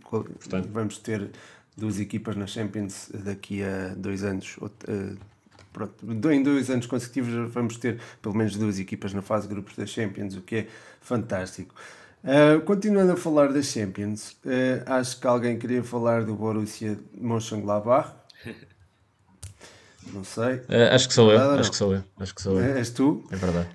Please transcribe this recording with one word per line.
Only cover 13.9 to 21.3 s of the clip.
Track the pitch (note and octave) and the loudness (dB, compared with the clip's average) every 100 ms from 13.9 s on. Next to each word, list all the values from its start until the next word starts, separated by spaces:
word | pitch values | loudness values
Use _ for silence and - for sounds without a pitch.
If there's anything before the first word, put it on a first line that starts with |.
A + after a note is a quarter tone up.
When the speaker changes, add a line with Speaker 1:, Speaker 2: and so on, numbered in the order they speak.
| F#2+ G2+ G#2+ - - C3 | -4 -6 -6 -10 -12 -4
Speaker 1:
eh, | B2+ B2+ B2 C3 | 0 0 0 0
acho | C3 B2+ - | 0 0 -2
que | B2+ | 2
alguém | A#2+ A#2+ A#2 | 2 2 -2
queria | A#2 B2 | -2 -2
falar | A#2+ A#2+ A#2 A#2 G#2+ | -2 -2 2 2 0
do | G#2 | -2
Borussia | A2 G#2+ G#2 - A2 G2+ - | -2 -2 -4 -6 -6 -6 -10
Mönchengladbach. | G2 A#2+ A#2 A2 G#2+ G2+ G#2 G#2+ C3 D#3 - - - | -10 -4 -2 -4 -6 -2 -2 2 2 2 -8 -20 -18
Speaker 2:
<laughs> | - G#2+ - _ _ _ _ _ _ _ - - - - - - - | -16 -16 -20 _ _ _ _ _ _ _ -20 -20 -20 -20 -20 -20 -16
Speaker 1:
Não | G2 | -14
sei. | F#2+ - A#2 B2+ - | -10 -4 -2 -2 2
Speaker 2:
Eh, | A#2 A#2+ | 6 8
acho | - - | 8 6
que | |
sou | - A2+ | 8 10